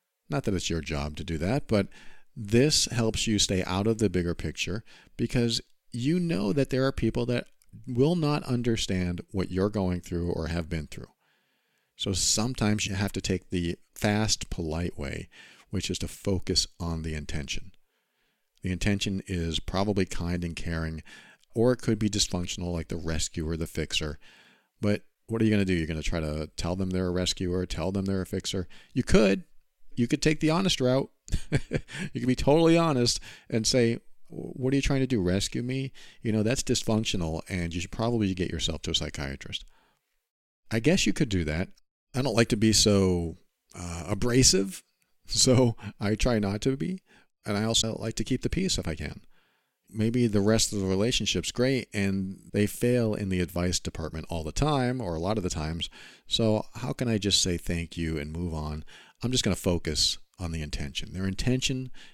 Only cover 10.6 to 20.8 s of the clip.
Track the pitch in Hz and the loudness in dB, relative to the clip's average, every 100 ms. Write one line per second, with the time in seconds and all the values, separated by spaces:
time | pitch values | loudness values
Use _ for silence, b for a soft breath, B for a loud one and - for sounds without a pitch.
10.6 | 78 82 73 - - _ _ _ _ _ | -2 -4 -6 -12 -16 _ _ _ _ _
11.6 | _ _ _ - - 92 - - 117 131 | _ _ _ -6 -2 0 2 2 0 0
12.6 | 107 104 101 95 98 - - 92 - 92 | 2 2 0 -2 -2 -2 -2 -2 -2 -2
13.6 | 87 - _ - 107 104 107 - - - | -2 -4 _ -2 0 2 0 -2 -4 -6
14.6 | 80 80 87 - 69 78 80 B B B | -4 -2 -4 -4 -6 -8 -10 B B B
15.6 | B 95 - 92 85 - 101 92 - 90 | B -4 -4 -4 -6 -6 -2 -2 0 0
16.6 | - - 85 82 80 78 73 80 69 - | -2 -4 -6 -4 -4 -6 -4 -6 -4 -6
17.6 | 92 - _ _ _ _ _ _ _ _ | -8 -14 _ _ _ _ _ _ _ _
18.6 | 95 90 107 101 107 95 - 90 82 80 | -6 -2 0 0 -2 -4 -4 -4 -2 -4
19.6 | - 95 101 98 92 - 85 87 87 80 | -4 -2 0 0 -2 -2 -2 -4 -4 -6
20.6 | 87 82 | -4 -4